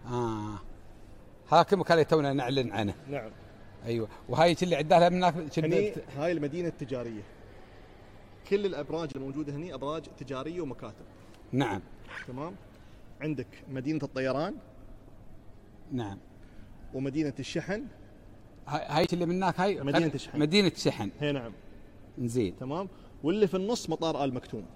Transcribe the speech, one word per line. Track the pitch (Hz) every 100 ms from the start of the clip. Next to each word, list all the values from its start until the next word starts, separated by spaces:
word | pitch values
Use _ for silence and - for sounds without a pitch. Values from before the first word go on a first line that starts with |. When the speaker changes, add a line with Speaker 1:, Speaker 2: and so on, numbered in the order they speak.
| 120
Speaker 1:
آه. | 123 117 110 107 104 - - - - - - - - -
هاك | 156 165
المكان | 196 156 165
اللي | 147
تونا | 160 143
نعلن | 135 123 135 120
عنه. | 101 104 - 135
Speaker 2:
نعم. | 139 110 - - - - - 117
Speaker 1:
أيوة. | 117 107 - -
وهاي | 120 175 165
اللي | 180 151
عدها | 151 170 175
من | 180
هناك، | 180 165 151 -
Speaker 2:
هني | 156 175 208 160 - 135
هاي | 165
المدينة | 165 147 170 170
التجارية. | - 127 127 120 107 95 - - - - - - - - - - - -
كل | 202 202
الأبراج | 143 143 160 160 -
الموجودة | 135 135 143
هني | 143 175
أبراج | 135 135 156 - -
تجارية | 131 131 139 175
ومكاتب. | 151 120 113 - - - - - -
Speaker 1:
نعم. | 127 123 98 - - - - -
Speaker 2:
تمام. | 127 160 196 - - - - - -
عندك | 151 135 120 - -
مدينة | 131 131 156
الطيران. | 135 131 131 131 175 285 - - - - - - - - - - - - -
Speaker 1:
نعم. | 127 107 95 - - - - - - -
Speaker 2:
ومدينة | 131 135 139 151 -
الشحن. | 127 170 - 208 269 - - - - - - - -
Speaker 1:
هاي، | 151 -
هاي | 147 151
اللي | 175 170
من | 180
هناك | 190 165
هاي | 190 180
Speaker 2:
مدينة | 135 165
Speaker 1:
قريب | 165 135
Speaker 2:
الشحن. | - -
Speaker 1:
مدينة | 151 196 185
الشحن. | - 147 - 101 -
Speaker 2:
هي | 147
نعم. | 139 117 - - - - - - -
Speaker 1:
زين. | 120 120 98 -
Speaker 2:
تمام. | 131 156 196 - - -
واللي | 156 208 202
في | 185
النص | 196 240 -
مطار | 160 165 151
آل | 139
مكتوم. | 123 - 113 87